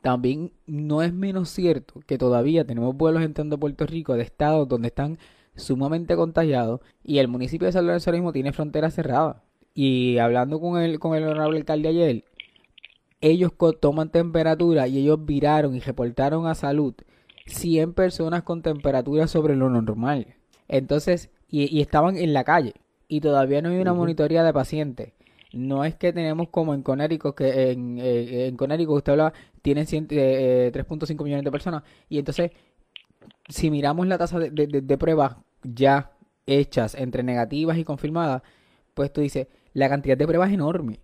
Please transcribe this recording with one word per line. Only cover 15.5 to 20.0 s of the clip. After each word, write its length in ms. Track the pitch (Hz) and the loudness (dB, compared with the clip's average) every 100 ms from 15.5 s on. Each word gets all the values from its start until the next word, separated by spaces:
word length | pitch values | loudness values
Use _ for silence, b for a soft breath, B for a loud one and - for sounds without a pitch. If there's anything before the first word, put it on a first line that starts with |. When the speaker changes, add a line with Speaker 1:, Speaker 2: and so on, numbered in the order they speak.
| 151 151 | 4 2
Speaker 1:
y 60 | 127 | -2
reportaron 680 | 127 123 120 120 135 160 165 | -6 -4 -4 0 0 0 -2
a 80 | |
salud 400 | 156 151 147 143 - - b b b - | -2 -2 0 -2 -4 -20 b b b -16
cien 480 | - 175 160 160 | -8 0 2 2
personas 480 | 170 185 - 165 175 | 2 0 0 -4 -4
con 200 | - 170 | -4 -4
temperatura 640 | 160 151 143 131 127 147 160 | -4 -2 0 0 0 0 2
sobre 300 | 170 156 139 | 2 2 2
lo 140 | 131 | 2
normal. 640 | 123 110 107 | 2 0 -2